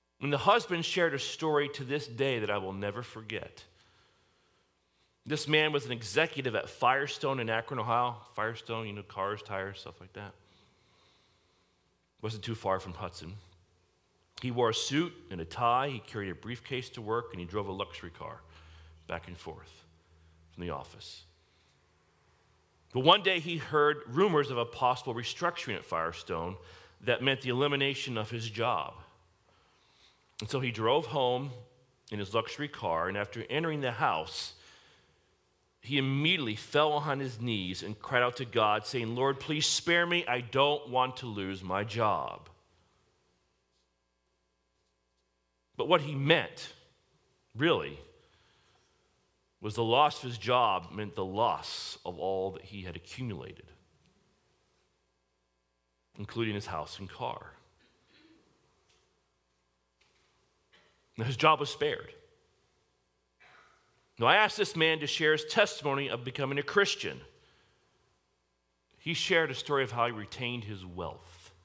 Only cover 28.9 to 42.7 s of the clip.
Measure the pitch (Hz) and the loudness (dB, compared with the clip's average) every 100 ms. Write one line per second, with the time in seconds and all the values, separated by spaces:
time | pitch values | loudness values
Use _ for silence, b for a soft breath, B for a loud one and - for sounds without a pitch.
28.9 | - - _ _ _ _ b b b b | -10 -20 _ _ _ _ b b b b
29.9 | b b b _ - 107 139 127 110 110 | b b b _ -12 -4 -2 -2 0 2
30.9 | 143 160 151 127 127 139 113 - _ _ | 4 2 0 2 2 -2 -10 -18 _ _
31.9 | _ - 104 98 113 110 - 147 - 104 | _ -10 -8 -2 0 0 -4 -8 -4 -2
32.9 | 82 90 101 104 117 - 143 165 151 131 | 0 0 -2 -4 -6 -4 -2 0 0 -2
33.9 | 110 143 82 78 - - - b b b | 0 0 0 -2 -8 -10 -12 b b b
34.9 | b b b b b _ _ _ _ 113 | b b b b b _ _ _ _ -2
35.9 | 139 135 135 156 180 120 107 - 147 151 | 2 2 2 2 2 0 -4 0 2 4
36.9 | 147 147 139 135 110 120 107 90 90 87 | 2 0 -2 -4 -4 -2 -2 -2 -4 -8
37.9 | 107 - 131 123 123 123 113 107 107 - | -10 0 2 4 0 -2 4 4 4 0
38.9 | 131 113 120 135 135 - 151 143 - - | -4 -2 0 0 0 -2 0 2 0 2
39.9 | 170 175 175 170 123 123 135 143 147 135 | 2 4 2 0 -2 0 4 4 2 0
40.9 | 123 127 127 127 101 95 95 95 95 110 | 2 2 0 -6 -4 -4 -4 -2 -2 -2
41.9 | 110 110 85 60 50 - - _ | 2 2 2 -2 -8 -16 -20 _